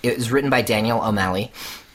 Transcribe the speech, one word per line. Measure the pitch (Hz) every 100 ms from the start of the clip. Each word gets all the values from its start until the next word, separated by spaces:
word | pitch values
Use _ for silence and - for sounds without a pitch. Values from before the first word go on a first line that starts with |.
It | 123 113
was | 113
written | 135 139
by | 127
Daniel | 113 110 110 113
O'Malley | 107 104 92 92 - - - - -